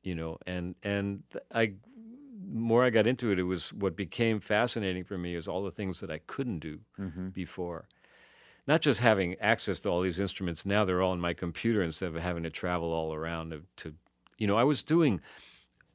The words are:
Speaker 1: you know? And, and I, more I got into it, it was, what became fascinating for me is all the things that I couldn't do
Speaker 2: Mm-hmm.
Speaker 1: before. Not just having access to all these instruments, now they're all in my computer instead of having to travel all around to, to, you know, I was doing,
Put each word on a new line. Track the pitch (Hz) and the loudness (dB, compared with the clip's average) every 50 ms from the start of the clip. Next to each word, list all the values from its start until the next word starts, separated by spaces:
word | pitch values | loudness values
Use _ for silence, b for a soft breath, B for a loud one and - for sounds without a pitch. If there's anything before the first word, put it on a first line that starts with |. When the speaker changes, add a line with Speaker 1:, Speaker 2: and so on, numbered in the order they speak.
| - | -8
Speaker 1:
you | 95 87 | -8 -6
know? | 80 80 82 80 - - | -6 -6 -6 -8 -8 -8
And, | 92 92 90 87 90 90 - - | -6 -6 -4 -4 -6 -8 -6 -4
and | 101 101 101 98 101 101 - - _ - - - - | -2 -2 0 -2 -2 -4 -6 -10 _ -12 -12 -10 -4
I, | - 117 113 107 98 101 - - - 226 226 226 240 277 294 277 240 202 - - 107 | 0 2 2 2 0 -6 -16 -20 -20 -20 -20 -20 -20 -20 -20 -18 -16 -14 -10 -8 -4
more | 110 117 113 113 120 127 | -2 2 4 6 6 6
I | 127 | 6
got | 107 92 104 117 | 6 6 6 6
into | 127 - 123 110 | 4 2 2 2
it, | 98 90 | 2 2
it | 90 | 2
was, | 90 92 85 - - | 0 0 -2 -2 -4
what | - 104 98 95 85 | -4 -2 -2 -2 -2
became | 101 95 80 - - 117 113 110 104 | -4 -6 -6 -2 0 2 2 2 0
fascinating | - - 104 107 120 - - 117 101 95 90 92 | 0 2 2 2 2 2 0 -2 -2 -2 -2 -4
for | 87 - 101 90 | -4 -6 -6 -6
me | 87 87 87 | -4 -4 -4
is | 85 80 98 | -6 -4 -4
all | 82 95 101 | -4 -2 -4
the | 92 | -4
things | - - 101 95 90 - | -4 -4 -6 -6 -6 -6
that | 104 82 | -8 -8
I | 78 80 | -8 -10
couldn't | - - - - 135 123 95 78 | -10 -10 -8 -6 -4 -4 -4 -6
do | 76 78 76 76 - _ _ 101 | -6 -8 -10 -12 -16 _ _ -10
Speaker 2:
Mm-hmm. | 98 90 78 90 90 95 | -8 -8 -8 -8 -8 -8
Speaker 1:
before. | 90 95 90 - - 95 90 87 85 80 - _ b b b b b b b b b b b b b b b | -6 -8 -8 -8 -8 -8 -6 -6 -8 -10 -12 _ b b b b b b b b b b b b b b b
Not | 139 151 165 | 2 2 4
just | 160 151 113 107 | 4 4 4 6
having | 123 117 107 98 92 87 92 - | 6 6 6 6 2 0 -2 0
access | 104 107 117 - - 101 90 - | 2 2 2 2 2 -2 -4 -2
to | - 101 | 0 0
all | 87 87 | 2 2
these | 92 95 82 87 | 2 0 0 0
instruments, | 101 95 - - 95 85 82 - - | -2 -2 -2 -2 -4 -4 -4 -4 -2
now | 98 101 107 101 | 0 2 2 2
they're | 92 92 90 | 2 2 2
all | 95 92 | 2 2
in | 92 87 | 0 0
my | 87 85 | -2 -4
computer | 85 - 90 85 82 - - 117 113 104 | -4 -4 -6 -6 -4 -2 -2 0 2 2
instead | 90 82 80 - 95 87 80 | 0 -2 -2 -4 -4 -4 -4
of | 82 | -4
having | 85 90 87 85 82 | -4 -4 -4 -4 -4
to | 80 | -6
travel | - - - 90 87 85 85 82 | -6 -4 -4 -2 -2 0 0 0
all | 82 82 80 78 | -2 -2 -2 -2
around | 78 78 80 82 85 82 80 82 | -4 -4 -4 -4 -4 -6 -6 -8
to, | 80 76 87 - _ - | -10 -12 -14 -16 _ -14
to, | - 78 76 - _ _ _ _ _ _ _ - | -14 -14 -14 -16 _ _ _ _ _ _ _ -2
you | 110 | 2
know, | 101 101 | 2 4
I | 113 | 6
was | 127 147 143 - - | 4 4 4 2 2
doing, | - 156 170 165 135 98 - - B B B B B B B B B B B B _ | 2 4 6 6 6 4 2 -2 B B B B B B B B B B B B _